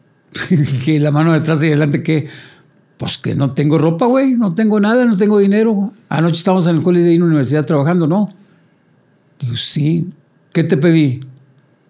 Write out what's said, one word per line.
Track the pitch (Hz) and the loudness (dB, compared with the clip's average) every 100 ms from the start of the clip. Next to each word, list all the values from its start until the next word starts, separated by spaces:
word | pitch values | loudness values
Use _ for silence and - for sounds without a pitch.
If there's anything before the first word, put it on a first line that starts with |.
| _ _ _ | _ _ _
<laughs> | - - 170 147 135 | -10 -2 0 0 -2
"¿Que | 139 156 | -2 0
la | 147 | 0
mano | 143 165 | 0 2
de | 160 | 0
atrás | 156 160 | 0 0
y | 160 | 0
adelante | 147 151 139 | 0 0 -2
qué?". | 165 160 143 - - - _ _ _ - | -2 -4 -4 -12 -20 -20 _ _ _ -12
"Pues | - - | -10 -8
que | - - | -6 -4
no | - | -4
tengo | 135 147 160 | -2 0 2
ropa, | 156 165 247 | 0 0 0
güey, | 262 269 247 | 2 0 0
no | 214 | -2
tengo | 170 220 208 | 0 0 2
nada, | 202 240 240 | 2 2 2
no | 196 | 2
tengo | 208 208 | 2 2
dinero. | 196 202 226 208 196 - - | 2 2 2 0 -4 -8 -6
Anoche | 147 165 160 | -2 0 0
estábamos | - 185 170 | 0 0 2
en | 165 | 0
el | 170 | 2
Holiday | 180 170 170 | 2 2 2
Inn | |
Universidad | 175 156 127 147 151 | 2 2 0 -2 0
trabajando, | 156 139 180 156 | 0 0 0 0
¿no?". | 185 208 - _ _ _ _ _ _ _ _ _ - | 0 -2 -6 _ _ _ _ _ _ _ _ _ -10
Digo, | 123 117 | -8 -6
"Sí". | - - 147 170 175 - _ _ _ | -6 -4 -2 -2 -4 -10 _ _ _
"¿Qué | 170 165 | -4 0
te | 170 | 0
pedí?". | 170 165 147 117 - - _ _ _ _ _ | 2 2 2 -2 -10 -20 _ _ _ _ _